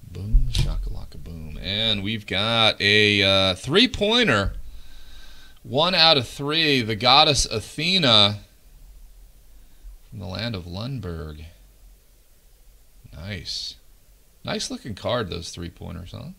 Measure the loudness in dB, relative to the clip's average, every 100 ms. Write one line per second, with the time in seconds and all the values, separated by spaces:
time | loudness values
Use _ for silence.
0 | -16 -12 4 4 4 2 0 -2 -4 -8
1 | -10 -12 -14 -14 -14 -10 -6 -4 -2 -2
2 | -2 -6 -4 -2 0 4 4 4 4 6
3 | 6 6 4 4 4 0 0 2 2 2
4 | 0 2 2 2 0 -4 -12 -14 -16 -16
5 | -16 -16 -16 -18 -20 -20 -6 -2 0 4
6 | 6 4 2 -6 -4 0 2 2 0 0
7 | 6 8 6 4 0 -4 -6 -6 0 2
8 | 6 6 6 2 -12 _ -20 -20 -20 -20
9 | -20 -20 -20 -20 -20 -20 -20 -20 -20 -20
10 | -18 -14 -10 -6 -6 -6 -8 -10 -8 -8
11 | -8 -8 -10 -12 -16 -20 -20 _ -20 -20
12 | _ _ _ _ _ _ -20 -20 -20 -20
13 | -20 -16 -12 -10 -8 -10 -10 -14 -20 -20
14 | _ _ _ _ -8 -6 -6 -10 -10 -8
15 | -4 -2 -4 -8 -10 -10 -12 -12 -12 -12
16 | -12 -14 -14